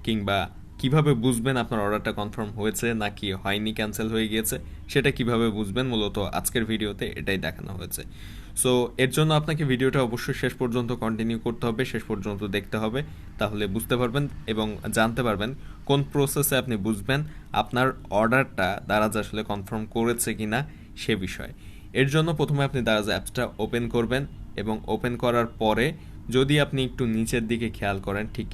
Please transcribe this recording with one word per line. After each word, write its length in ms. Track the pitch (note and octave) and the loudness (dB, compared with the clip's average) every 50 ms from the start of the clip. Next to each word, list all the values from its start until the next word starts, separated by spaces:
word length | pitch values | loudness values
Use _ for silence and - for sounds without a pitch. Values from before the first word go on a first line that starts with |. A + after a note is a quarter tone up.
| - | 0
কিংবা 460 | - A2+ G#2+ G2+ G2 G2+ G2 E2 - - - - - - - | 0 -2 0 0 0 0 0 0 -2 -8 -14 -16 -16 -8 -2
কিভাবে 360 | - C3+ C#3 D#3 D3 D3+ C3+ | 0 4 4 6 6 6 4
বুঝবেন 420 | A2+ A2+ C3 B2 A#2 A2+ C3+ C3+ | 4 4 2 2 2 2 2 2
আপনার 240 | B2 A#2 A2+ A#2+ A2 | 2 0 0 0 0
অর্ডারটা 320 | G2+ G#2 G#2 G#2 - A2 | 2 2 0 0 0 -2
কনফার্ম 380 | A2 G#2+ G#2 G#2+ - - A2 G#2 | -2 -2 -4 -4 -4 -4 -6 -4
হয়েছে 440 | G#2+ A2+ G#2 A2 G#2 - - A#2 A#2 | -4 -2 -2 0 0 0 0 0 0
নাকি 380 | A2 G#2 G#2 G2 - - G2+ | 0 -2 -2 -4 -4 -4 -4
হয়নি, 400 | F#2+ F#2+ F#2+ G2 G2 G#2 G#2+ A2 | -4 -2 -2 -2 0 0 0 -2
ক্যান্সেল 360 | A2 A2+ A2 G#2+ F#2+ - A2+ A2 | -2 -2 -4 -4 -2 -2 -2 0
হয়ে 200 | A2+ A2+ A2 G#2+ | 2 2 2 2
গিয়েছে, 300 | G#2+ A2 A2 - - - - - - - - - | 0 0 0 -2 -4 -4 -6 -10 -14 -14 -12 0
সেটা 220 | - C#3 B2+ C#3+ | 0 4 4 4
কিভাবে 400 | C#3 - B2+ A#2 A#2+ A2+ A#2 A2+ | 2 2 0 2 4 4 4 2
বুঝবেন, 360 | G2+ G#2+ G#2+ G2 F#2+ B2 C3 | 2 0 -2 -2 0 -2 0
মূলত 320 | C3 A#2+ A2 G#2 G2+ - G#2+ | 0 0 0 0 0 0 -2
আজকের 460 | G2 E2+ - F2+ F2+ - - B2 A2 | -2 -2 -2 -2 -4 0 -2 0 0
ভিডিওতে 420 | G#2+ A2+ G2+ G#2+ G#2 G2+ F#2+ - G#2 - | 0 -2 -2 -2 -4 -4 -4 -6 -6 -6
এটাই 220 | - D#2 G2 G2 F#2+ | -6 -2 -2 0 0
দেখানো 340 | D#2+ D#2 - - - - | 0 -4 -6 -6 -10 -8
হয়েছে। 300 | G2 F2+ F#2+ - - - - - - - - - - - - - - - | -8 -8 -8 -8 -8 -10 -10 -12 -14 -14 -14 -14 -14 -14 -14 -8 -4 0
So, 80 | - B2+ B2+ B2 B2 A#2 - - | 4 6 6 6 4 2 2 2
এর 120 | C3 C3+ | 2 4
জন্য 240 | B2+ D#3 D#3 D#3+ D#3 | 4 4 4 6 4
আপনাকে 300 | D3+ D3+ D#3+ D#3+ D3+ D#3+ | 4 2 2 0 0 2
ভিডিওটা 360 | C3+ C3 A#2 C3 C3 B2 C#3 | 2 2 4 4 4 4 4
অবশ্যই 320 | B2+ A2+ A#2 A#2 - - - | 2 2 0 -4 -4 -4 -2
শেষ 180 | - - B2+ B2 | 0 -2 -2 0
পর্যন্ত 380 | - C3 A#2+ A2+ B2+ A#2+ A#2 | 0 -2 0 2 0 0 0
কন্টিনিউ 460 | B2 A2+ A2+ A2 A2+ G#2+ A2+ A2+ A#2 A2 | -2 -2 0 -2 0 0 0 0 -2 0
করতে 280 | - A#2 A#2 - - | -2 -2 -2 0 -2
হবে, 180 | A#2 A2+ A2 C3 | -2 0 0 -2
শেষ 180 | - - A2+ | -2 -2 -6
পর্যন্ত 420 | - - A2+ G2 G2 G#2+ G2+ F#2+ G#2+ | -4 -4 -6 -4 -2 -4 -4 -4 -4
দেখতে 320 | G#2 F#2+ G2+ G2 - - | -2 -2 -2 -2 -2 -2
হবে, 260 | G#2+ A2 A2 A2+ C3+ D3+ D3+ - - - - - - | -2 0 0 -2 -2 -4 -4 -10 -14 -14 -14 -4 -2
তাহলে 280 | G#2 G2+ G#2+ G#2 G#2 | -2 -2 0 -2 -2
বুঝতে 300 | F#2+ F#2+ A2+ A2 - C3 | 0 0 -2 0 0 2
পারবেন 320 | A#2+ B2 A#2 A2+ C#3+ D3 C3+ - - - | 2 2 2 2 0 -2 -2 -4 -8 -4
এবং 300 | - A2+ G#2+ A2 G#2+ G#2 F2+ - A2 | -2 -2 0 0 -2 -4 -6 -6 -2
জানতে 300 | G2 A2+ A2 A#2 A#2 C3 | 2 4 4 4 2 2
পারবেন 320 | B2 A#2 G#2 F#2+ G#2 A#2+ C3+ - - - - - - | 0 0 2 0 -2 -4 -4 -8 -12 -14 -14 -12 0
কোন 200 | - C#3 C#3+ C#3 C#3+ | 2 2 2 2 2
প্রসেসে 440 | - D3 C#3 C3+ - D3 C#3 - C#3 | 2 2 2 2 2 0 2 2 2
আপনি 200 | B2+ A#2 B2+ A2+ | 0 2 0 -2
বুঝবেন 440 | G#2 F#2+ A2 A2 G2+ G2+ - C3 C#3+ D3+ D#3 - - - - | 0 0 0 -2 -2 0 0 0 0 0 -4 -8 -12 -12 -2
আপনার 400 | - G#2+ A2 - - A#2+ C3 C3 - - - - | 0 0 0 2 2 4 4 4 2 -2 -8 0
অর্ডারটা 680 | F#2 G#2 A2 A2+ B2 C3+ C3+ - - - F#2 F2+ G2 - - - | 2 4 4 6 6 4 4 2 0 0 0 0 0 -4 -2 2
দারাজ 280 | G2+ G#2+ G#2+ A2 G2+ | 2 4 4 4 2
আসলে 260 | A2 G2+ - - G#2+ | 0 -2 -2 -4 -4
কনফার্ম 440 | A2 - G#2 G2+ F#2+ - A#2 A2 G#2+ | -2 -2 -4 -4 -4 -4 -4 -4 -6
করেছে 480 | G2+ - A#2 A2+ A#2+ A#2+ A#2 - A#2 G#2+ | -2 0 2 2 2 2 2 0 -2 -2
কিনা 320 | F#2+ A2 G#2+ G#2+ B2+ D3 - - - - - - | -2 -2 -2 0 -2 -2 -4 -10 -16 -16 -16 -12
সে 200 | - - - A2+ | -6 0 0 0
বিষয়ে। 360 | G2 F#2 F#2 - - - - - - - - - - - - | 2 0 -4 -6 -8 -10 -12 -12 -14 -16 -16 -16 -16 -16 -4
এর 160 | - A#2+ C3+ C#3 | 2 2 2 4
জন্য 180 | C#3 D#3+ D#3+ E3+ E3 | 4 2 2 2 2
প্রথমে 300 | D3+ D3 C#3+ D3 C#3+ C#3 | 0 2 2 2 2 2
আপনি 160 | C3+ - B2+ | 0 0 0
দারাজ 260 | A2+ A2+ A2 G#2+ G#2 G#2 | 2 4 2 2 2 0
অ্যাপসটা 400 | G2+ G2 G2 - - - A#2+ - - - | -2 -2 -2 -4 -2 -2 -2 -2 -2 -4
ওপেন 300 | G#2+ A2 A#2 A#2+ A#2+ A2+ | -4 0 0 -2 -2 0
করবেন 380 | A#2 A#2+ A#2 G#2+ B2 C3+ C#3+ C#3+ - - - - - | 2 0 2 2 0 0 0 -4 -8 -12 -12 -10 -8
এবং 240 | - G2+ A2 A2 G#2+ - | -4 -2 -2 -2 -2 -2
ওপেন 300 | - G#2+ - - B2 A#2+ | -2 -2 0 0 -2 -2
করার 300 | A2+ B2+ B2 A#2 A#2+ A#2 | 0 2 2 4 4 2
পরে 460 | A2+ - - A2+ G#2+ G#2+ A2 A#2+ D3+ D#3 - - - - - - - | 0 -2 0 2 4 4 4 2 0 0 -4 -12 -14 -14 -12 -8 2
যদি 300 | A#2 C3 C3+ C#3 D3 D3 | 4 4 6 6 6 4
আপনি 240 | C#3+ C#3+ C#3+ C3+ C3 | 4 2 2 0 0
একটু 220 | B2 B2+ - B2+ | -2 0 0 0
নিচের 420 | A#2 A2 A2 A2+ A2 - A#2+ A2+ A2 | 2 2 2 0 2 0 0 0 0
দিকে 200 | A#2+ A2+ A#2 G#2+ | -2 0 0 -4
খেয়াল 300 | G2 - A2 G2+ G2 G2 | -4 -2 -2 -2 -2 -2
করেন 260 | G2 G2 G2 G2+ G#2+ G#2+ - | -2 -2 -2 -2 -4 -4 -6
ঠিক 120 | - G#2 - | -6 -6 -6